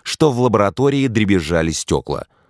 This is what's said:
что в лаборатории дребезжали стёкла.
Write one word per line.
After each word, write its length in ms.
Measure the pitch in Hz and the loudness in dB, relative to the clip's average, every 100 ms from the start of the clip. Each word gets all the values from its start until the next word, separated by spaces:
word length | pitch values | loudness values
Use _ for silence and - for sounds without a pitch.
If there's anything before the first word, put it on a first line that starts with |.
что 280 | - - 156 | -12 0 0
в 100 | 120 | 2
лаборатории 680 | 123 110 101 - 139 139 135 | 2 2 0 0 0 0 0
дребезжали 640 | 113 104 98 76 85 82 | 0 2 2 0 0 -2
стёкла. 560 | 78 - 71 - 69 - _ _ | -4 -2 -4 -2 -8 -10 _ _